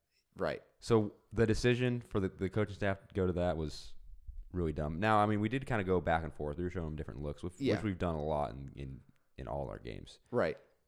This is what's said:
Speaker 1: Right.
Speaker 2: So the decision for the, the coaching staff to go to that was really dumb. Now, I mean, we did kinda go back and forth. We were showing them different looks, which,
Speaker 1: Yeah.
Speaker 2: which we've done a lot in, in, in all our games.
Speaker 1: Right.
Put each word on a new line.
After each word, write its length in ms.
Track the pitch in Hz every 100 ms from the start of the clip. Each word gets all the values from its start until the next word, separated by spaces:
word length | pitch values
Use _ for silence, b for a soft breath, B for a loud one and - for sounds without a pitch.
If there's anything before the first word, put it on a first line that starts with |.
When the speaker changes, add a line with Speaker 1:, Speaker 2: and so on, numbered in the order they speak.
| _ _ _ -
Speaker 1:
Right. 240 | 82 - - _
Speaker 2:
So 340 | - 113 104 - _
the 120 | 101 110
decision 580 | 107 123 120 123 123 -
for 120 | 104
the, 100 | 95
the 200 | - 95
coaching 260 | 110 104 98
staff 240 | 101 95 -
to 60 |
go 140 | 98 92
to 60 |
that 240 | 87 87 78
was 360 | 76 - - - - - - - -
really 200 | 90 82
dumb. 260 | 76 76 80
Now, 180 | 110 107
I 80 | 104
mean, 140 | 104
we 100 | 107
did 160 | 131 -
kinda 180 | 113
go 160 | 92 90
back 240 | 85 80
and 100 | 78
forth. 240 | - 73 73
We 60 |
were 60 | 87
showing 160 | 90 78
them 100 | 76
different 260 | 73 58
looks, 180 | 73 73
which, 100 | 87 -
Speaker 1:
Yeah. 160 | 135 85
Speaker 2:
which 80 |
we've 140 | 104 90
done 160 | 87 78
a 80 |
lot 280 | 76 76 64
in, 200 | 64 67 -
in, 240 | 69 64 - _ _ -
in 80 | 62
all 200 | 71 64
our 100 | 50
games. 400 | 55 50 50 - _
Speaker 1:
Right. 260 | 117 85 - - _